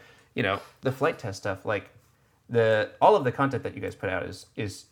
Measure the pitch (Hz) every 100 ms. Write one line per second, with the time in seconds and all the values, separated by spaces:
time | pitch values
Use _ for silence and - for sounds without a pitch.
0 | - - _ - 101 98 - - 131 127
1 | 131 - 110 98 104 95 110 104 - -
2 | _ _ _ _ - 117 113 107 104 -
3 | 165 208 123 - 139 123 104 92 92 -
4 | 98 92 - 104 - - 107 - -